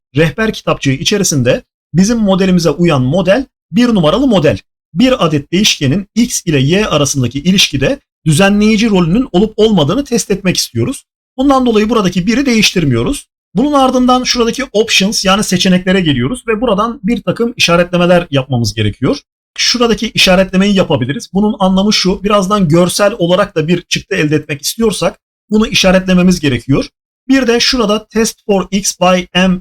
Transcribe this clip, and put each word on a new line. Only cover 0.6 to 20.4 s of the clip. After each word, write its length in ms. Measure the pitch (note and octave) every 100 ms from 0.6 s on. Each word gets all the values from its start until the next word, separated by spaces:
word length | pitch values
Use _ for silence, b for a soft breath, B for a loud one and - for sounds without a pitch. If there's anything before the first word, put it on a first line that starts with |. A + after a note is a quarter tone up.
| - D3 C#3
içerisinde 720 | C3 - G#3 F#3 D3 A#2+ E3 - _ _
bizim 240 | D#3+ G3 A#3+
modelimize 520 | G3 F#3 F#3+ F3+ D#3+
uyan 320 | C#3+ F3 C#3
model 440 | B2+ F3+ F3+ A#3 C4+ _ _
bir 160 | F#3+ B3
numaralı 380 | G#3 D3+ G#3+ C#4
model. 320 | F#3+ C#3+ G2 - _ _
Bir 320 | E3 B3+ B3+ E3
adet 260 | D3+ C#3+
değişkenin 540 | F3 G#3+ - C3+ F#3 F#3+
X 280 | A3 A#3+ - F3
ile 140 | C#3+
Y 260 | C#3 F#3+ G#3+
arasındaki 520 | D3+ C#3+ C#3 A#2+ C#3+
ilişkide 600 | E3+ F#3 - C#3 C3 C#4 _ _ D#3
düzenleyici 640 | D3 G3 G#3 G#3+ G#3+ A#3
rolünün 380 | F#3+ D#3+ A3 B3+
olup 200 | F3+ A3 -
olmadığını 480 | A3 F#3+ C#3+ B3
test 260 | C#4 A#3+ -
etmek 260 | F#3+ F3+ C#3+
istiyoruz. 480 | - A2+ C3+ - _ _ _ -
Bundan 300 | C#4 C4+ B3
dolayı 240 | G#3+ G#3+
buradaki 360 | B3 F#3 F#3 F#3
biri 200 | A#3 C#4
değiştirmiyoruz. 840 | A3 F#3 F#3 D3 A#2 D#3 C#4+ - _ _
Bunun 180 | F3+ D4
ardından 520 | C#4+ C4 B3+ B3+ B3+
şuradaki 400 | B3 B3 A#3 A3+ C4+
options 520 | G3+ A3+ - F#3+ -
yani 200 | F#3+ G3+
seçeneklere 560 | G3+ F#3 F#3+ F3+ F#3 F#3+
geliyoruz 420 | D#3+ B2 B2+ B3+ A3+
ve 120 | G#3+
buradan 400 | B3 G3 A#3 A3+
bir 200 | F#3+ A#3+
takım 320 | - G3 A#3 -
işaretlemeler 720 | - F3 F3 F3 F3 F3 F3
yapmamız 440 | C#3 C3+ B2 G#2+
gerekiyor. 440 | A2 G#2 - D3 C#4+ - _ _ -
Şuradaki 520 | - A#3 A#3+ G#3+ A3
işaretlemeyi 640 | - F#3+ F#3